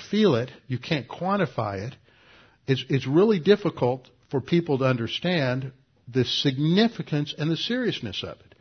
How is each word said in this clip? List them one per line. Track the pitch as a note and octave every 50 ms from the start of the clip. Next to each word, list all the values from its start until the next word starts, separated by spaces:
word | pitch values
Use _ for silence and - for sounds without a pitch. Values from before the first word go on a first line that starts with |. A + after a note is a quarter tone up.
| - -
feel | G3+ G#3+ G#3+ F#3 B2+
it, | A2+ B2 B2+ - - _
you | - B2+
can't | B2 - - E3 C3+ A2
quantify | - - - F3 F#3+ G3+ G3+ E3 B2+ - - A2 G#2 G2 F#2+ G#2
it, | C3+ - _ _ _ _ _ _ - - - - _ _ _ -
it's, | C#3 C3+ C3 - -
it's | D3 B2+ B2+
really | C3 C#3+ E3+ G#3 A3+ G#3+ E3+
difficult | C#3+ F#3+ G#3 G3+ G3+ D#3+ - - C3+ A#2+ C3 C3 - - _ _ _ -
for | D3 B2+
people | - - F3 E3+ E3+ D3+ C#3 B2
to | C3+
understand | C3 B2+ A#2 A#2 - - - - F3 F3+ D#3+ C3+ B2 B2+ C3 C3 C3 - _ _ _ _ _ _ B2 A#2
the | C3 A#2+
significance | - - - - C#3+ C3 C3+ D3+ D#3+ F3 G3+ A#3 A3+ - - - - D#3 D3 D3 D3+ -
and | - D3 E3
the | E3
seriousness | D#3+ - - A#3 B3+ A#3+ F#3+ - - A#2+ G2+ F2+ - F#2+
of | E2+ - _
it. | - _ - _